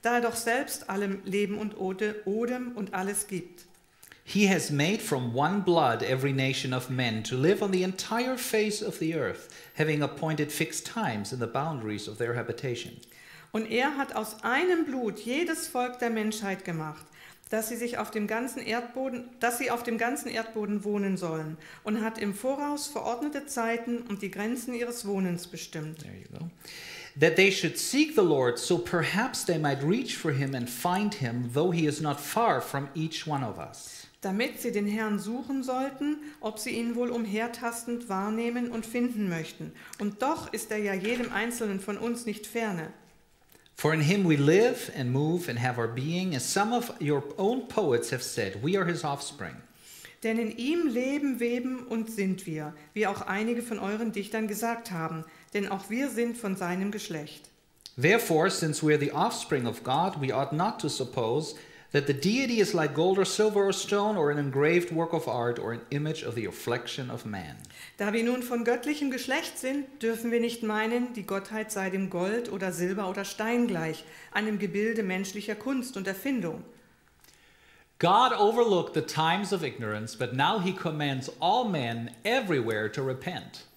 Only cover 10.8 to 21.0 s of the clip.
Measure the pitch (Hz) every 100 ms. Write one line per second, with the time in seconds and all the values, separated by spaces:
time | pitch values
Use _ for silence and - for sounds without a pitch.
10.8 | - - 196 110 98 127 117 131 156 147
11.8 | 110 104 - 104 117 120 117 117 135 120
12.8 | - - - - - - - 220 220 220
13.8 | 269 285 269 - 220 - 220 262 359 349
14.8 | 311 254 233 - - 262 339 320 - 254
15.8 | 247 247 233 220 214 214 196 190 190 165
16.8 | 156 151 - - - - - 220 220 240
17.8 | 240 240 214 220 208 214 254 - - 226
18.8 | 240 - 262 240 - - 233 240 262 240
19.8 | 240 233 233 285 240 - 226 226 208 208
20.8 | 202 208